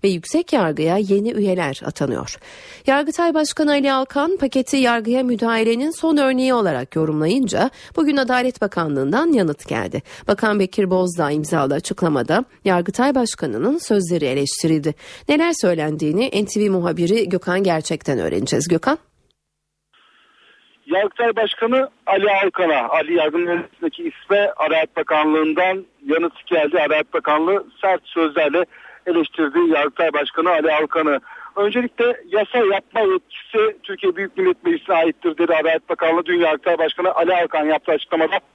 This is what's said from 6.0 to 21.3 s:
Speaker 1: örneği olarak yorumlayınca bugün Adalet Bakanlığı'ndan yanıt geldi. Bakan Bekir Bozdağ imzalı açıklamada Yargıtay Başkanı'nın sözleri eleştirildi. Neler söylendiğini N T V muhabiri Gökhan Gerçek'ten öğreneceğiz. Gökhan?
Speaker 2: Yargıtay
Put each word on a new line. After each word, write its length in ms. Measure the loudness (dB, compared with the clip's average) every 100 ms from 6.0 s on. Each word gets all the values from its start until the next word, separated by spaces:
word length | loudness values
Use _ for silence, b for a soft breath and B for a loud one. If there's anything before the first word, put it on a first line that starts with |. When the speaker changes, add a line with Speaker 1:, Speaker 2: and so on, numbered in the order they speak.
| 0 2
Speaker 1:
örneği 360 | 2 2 2
olarak 420 | 2 0 -2 -4 -2
yorumlayınca 760 | -2 0 0 0 0 0 -2 B B -2
bugün 220 | 0 0
Adalet 440 | 0 0 -2 -2
Bakanlığı'ndan 720 | -4 -2 -2 0 0 0 2
yanıt 340 | 2 2 -2 -6
geldi. 340 | -4 -4 -6 B B -2
Bakan 320 | 0 2 0
Bekir 300 | 0 0 0
Bozdağ 420 | 2 0 0 -2
imzalı 420 | -2 -2 -2 0
açıklamada 720 | -2 -4 -2 0 0 0 0 -2 b 0
Yargıtay 500 | 0 0 0 0 2
Başkanı'nın 640 | -2 -4 -6 -2 -2 -2
sözleri 480 | 0 0 2 0 0
eleştirildi. 680 | -2 -2 -2 0 0 0 -6 B B B
Neler 220 | 2 2 2
söylendiğini 680 | 0 2 -2 -2 0 0 0
N 120 | -2 -2
T 140 | 0
V 100 | 0
muhabiri 600 | 2 0 0 0 2 0
Gökhan 340 | -2 0 0
Gerçek'ten 560 | 2 0 -2 -6 -2 -2
öğreneceğiz. 480 | 0 -2 -2 -2 0
Gökhan? 240 | 0 0 -2 _ _ _ _ _ _ _ _ _ b b b b b b b b b -4
Speaker 2:
Yargıtay 500 | 0 0 0 0